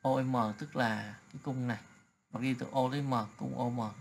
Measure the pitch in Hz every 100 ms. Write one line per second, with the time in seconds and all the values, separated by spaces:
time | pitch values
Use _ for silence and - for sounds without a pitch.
0 | 135 135 131 127 110 104 147 139 120 107
1 | 104 104 - 143 147 127 123 117 - -
2 | _ _ _ 113 131 123 127 135 127 143
3 | 139 123 104 - 131 127 123 120 110 -